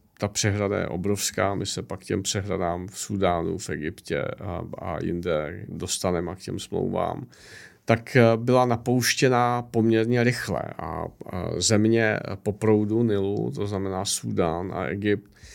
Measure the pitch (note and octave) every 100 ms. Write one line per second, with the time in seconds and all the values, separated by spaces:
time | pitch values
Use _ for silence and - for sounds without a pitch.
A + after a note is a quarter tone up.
0 | _ - G2+ - G#2+ G2+ G2+ G2 E2+ F2+
1 | F#2+ G2+ - - G2 F#2+ G2 - - F#2+
2 | - G2 G2 G#2 G2 F#2 F2 F2 F2+ -
3 | - G2+ F#2 E2+ F2 F2 - D#2 D2+ -
4 | - C#2+ - - G2 E2+ E2 - F#2 E2
5 | F2 F2 F2 D#2 D2+ G2 - E2+ E2+ -
6 | F#2+ F2 F2 F#2 - F#2+ - F2+ F#2+ F2+
7 | F2 E2+ - - - - - _ - A#2
8 | - C3 A#2 A2+ A#2+ B2+ B2 A#2 A#2+ B2+
9 | A#2+ - C3 B2 A#2+ A#2+ A#2+ A2+ A2+ A2
10 | A2+ B2 A#2+ A#2 A2 D#2 G1+ - D#2+ D#2+
11 | E2+ - - F2+ E2+ E2 F#2 G#2+ A2 A2+
12 | A2 G#2 - G2 G#2+ F#2+ A2 G#2+ G#2 A2+
13 | A#2 G2+ G2 G#2 A#2 - G2+ G2 F#2+ F#2
14 | G2 - A2+ G2+ F2 E2 F#2 F2 C#2+ F#2+
15 | G#2 G2+ - - -